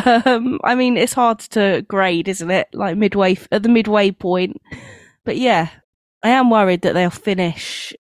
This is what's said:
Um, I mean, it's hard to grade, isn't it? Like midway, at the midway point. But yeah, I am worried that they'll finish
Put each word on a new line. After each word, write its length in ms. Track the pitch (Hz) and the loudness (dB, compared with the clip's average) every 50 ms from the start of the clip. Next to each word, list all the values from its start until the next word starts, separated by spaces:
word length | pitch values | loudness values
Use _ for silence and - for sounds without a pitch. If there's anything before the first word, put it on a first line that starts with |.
| - | 2
Um, 540 | 254 233 233 233 262 247 226 233 254 240 - - | 2 2 2 2 2 0 0 0 -4 -4 -2 -2
I 120 | - 247 | -2 0
mean, 220 | 254 254 247 247 | 0 0 0 2
it's 160 | 190 - 240 - | 0 0 -2 0
hard 260 | 262 240 233 220 - | 0 0 0 0 -2
to 440 | - - - 220 202 196 180 127 208 | -6 -4 -2 0 0 2 0 -2 -4
grade, 400 | - 202 190 190 185 175 170 170 | -4 -2 0 0 0 0 -2 -2
isn't 220 | 196 190 190 165 170 | -4 -6 -6 -4 -2
it? 160 | 190 180 - - - | -2 -2 -2 -4 -6
Like 220 | - 202 190 170 | -6 -6 -4 -2
midway, 420 | 208 214 190 196 202 190 185 185 - - - | 0 0 0 2 2 2 2 0 -2 -4 -4
at 120 | - 214 202 | -4 0 2
the 60 | 226 | 2
midway 420 | 240 226 208 214 208 208 202 196 | 2 2 2 2 2 2 2 0
point. 500 | 190 - - 180 180 180 180 190 - - _ - - - - - - - - _ _ _ - | -2 -4 -4 -2 -2 -2 -2 -4 -6 -10 _ -20 -20 -20 -20 -20 -20 -20 -20 _ _ _ -10
But 140 | 240 - | -8 -4
yeah, 320 | 233 254 247 208 165 165 160 - _ _ _ _ _ _ _ _ _ - | -2 0 0 2 0 0 -4 -8 _ _ _ _ _ _ _ _ _ 0
I 60 | 220 | 2
am 200 | 247 262 254 240 | 2 4 4 4
worried 320 | 226 214 202 185 180 175 - | 4 4 4 2 0 0 0
that 100 | - - | 0 0
they'll 160 | 180 180 175 | 0 0 -2
finish 840 | - - - 214 190 185 180 170 160 - - - - - - - - - | -2 -4 -6 -4 -2 -2 -2 -4 -4 -8 -10 -12 -12 -12 -14 -14 -16 -20